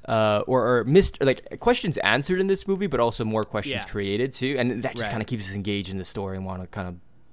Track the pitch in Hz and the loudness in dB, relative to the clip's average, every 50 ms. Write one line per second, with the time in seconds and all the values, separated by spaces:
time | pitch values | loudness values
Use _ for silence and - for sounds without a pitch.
0 | - - 113 110 110 107 104 104 - - 131 127 107 120 123 120 107 120 147 190 | -4 -2 2 2 4 4 4 2 2 2 2 2 4 4 4 2 4 6 6 6
1 | 190 - - - - 135 127 - - - - - - 233 247 - - 190 135 - | 6 6 0 2 2 2 2 2 -4 -12 -14 -2 2 2 2 2 0 -2 -2 0
2 | - 98 110 131 143 - 185 185 190 196 196 190 - - 196 185 208 180 139 120 | 2 2 2 2 2 0 0 0 2 2 0 0 0 -2 -2 0 0 0 2 2
3 | 117 117 110 - 117 110 110 110 104 - - 107 98 - 127 113 101 - - 104 | 2 2 0 -2 -2 0 0 0 -2 -2 -4 -4 -4 -2 -4 -4 -6 -4 -4 -4
4 | 98 98 101 107 127 139 - - 127 131 143 127 120 123 117 117 120 131 - 120 | -2 -2 0 0 0 -2 -2 -4 -4 -2 0 0 0 0 0 -2 -4 -6 -4 -4
5 | 113 104 113 110 110 - 123 107 101 95 98 101 95 104 101 101 95 87 95 95 | -4 -4 -2 -4 -4 -4 -4 -6 -6 -6 -6 -4 -2 -2 -2 -2 -4 -4 -6 -8
6 | 90 - - 107 98 95 95 95 95 95 92 92 92 - - 104 92 90 87 90 | -8 -8 -8 -6 -6 -6 -6 -6 -8 -8 -8 -8 -10 -10 -8 -8 -8 -8 -8 -12
7 | - - - - - - | -16 -20 -20 -20 -20 -20